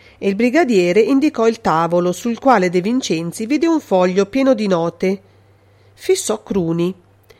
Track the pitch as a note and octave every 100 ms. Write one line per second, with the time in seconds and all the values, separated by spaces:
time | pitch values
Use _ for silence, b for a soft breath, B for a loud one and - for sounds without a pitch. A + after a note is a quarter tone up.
0 | b b G3 G3 A#3+ C#4 D4+ G#3 F3 F3+
1 | A3 C#4 D4+ D4 A3+ A3+ G3 D#3 E3 F3
2 | F3 F3+ A#3+ A3+ C4+ A#3 F3+ F3+ F3+ B3
3 | - E3 E3+ - A3 D4 E4 D#4+ - F#3+
4 | F#3 F#3 G3 C4+ C4+ A#3+ G#3 F3 E3+ E3
5 | F#3 G3 b b b b b b b _
6 | - F#4+ - - - G3 E3 E3+ F3 F#3
7 | _ _ _ b